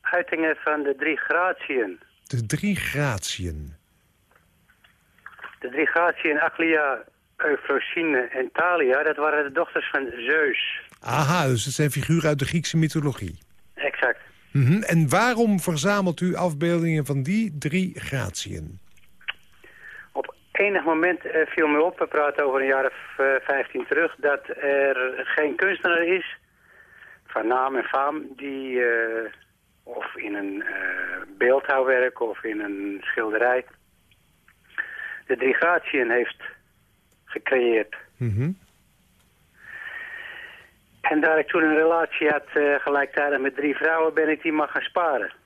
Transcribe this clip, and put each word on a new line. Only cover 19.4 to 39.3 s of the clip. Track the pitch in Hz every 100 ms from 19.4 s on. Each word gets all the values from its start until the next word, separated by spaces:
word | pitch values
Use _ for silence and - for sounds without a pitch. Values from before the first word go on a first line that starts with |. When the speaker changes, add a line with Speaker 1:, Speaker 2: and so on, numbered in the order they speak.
| - - - - - - -
Speaker 1:
Op | - - - _
enig | - 202 190
moment, | 156 160 175 170 -
eh, | 160 156
viel | - 156
me | 147
op, | 170 175
we | 160
praten | 151 147 143 143
over | 135
een | 135
jaar | 135 135
of, | - - -
eh, | 135 135
vijftien | - 139 120 131 120
terug, | 147 165 -
dat | 147 139 - -
er | 143 139 139 127 127 127 131 -
geen | 151 165
kunstenaar | 190 185 - 170
is | 170 185 - - _ _ _ - - - - - -
van | 110 110
naam | 127 131 135
en |
faam | - 135 143 156 139 135
die, | 139 135 135 127 123
eh, | 117 113 113 110 - _ _ _ _
of | - 120 - -
in | 110 101
een, | 98 98
eh, | - 101 - - 98 - - -
beeldhouwwerk | 123 135 - 135 131 131 127 -
of | 117 101
in | 113 107
een | 104 98 101 98
schilderij | - - 110 110 120 127 123 _ _ _ _ _ _ _ _ _ _ - - - - - -
de | 123
drie | 127
gratiën | 123 165 170 - 143 117
heeft | 120 117 - - - _ _ _ _ _ _ -
gecreëerd. | 117 - 131 120 113 104 - - _
Speaker 2:
Mhm. | 120 101 143 190 _ _ _ _ _ _ _